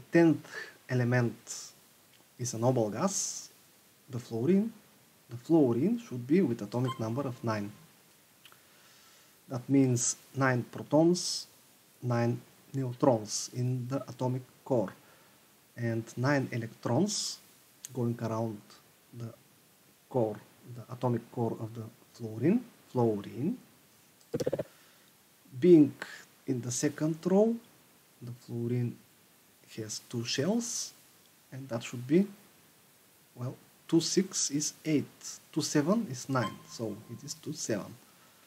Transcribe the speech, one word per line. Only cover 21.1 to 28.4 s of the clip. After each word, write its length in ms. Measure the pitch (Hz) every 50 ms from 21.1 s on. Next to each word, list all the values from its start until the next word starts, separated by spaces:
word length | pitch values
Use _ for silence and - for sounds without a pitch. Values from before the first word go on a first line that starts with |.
| 117 110 - -
core 260 | - 127 117 113 117 -
of 140 | 113 107 113
the 120 | 113 110 113 - - - _ -
fluorine, 500 | - 117 110 107 110 120 160 214 247 - - - - - -
fluorine. 680 | - 127 120 113 107 98 92 95 98 113 135 185 254 - - - - _ _ _ _ _ _ _ _ _ - - - - - - - - - - - - - - - _ _ _ _ _ _ _ _ _ _ - 131 123
Being 340 | 139 180 175 156 143 127 - - - - - - - - _ _ -
in 160 | - 135 123
the 100 | 117 123
second 460 | 120 - - 147 147 - 151 156 165 160 -
row, 300 | 180 185 196 214 226 233 233 - - - - _ _ _ _ _ _ _ -
the 100 | 127 123 123 -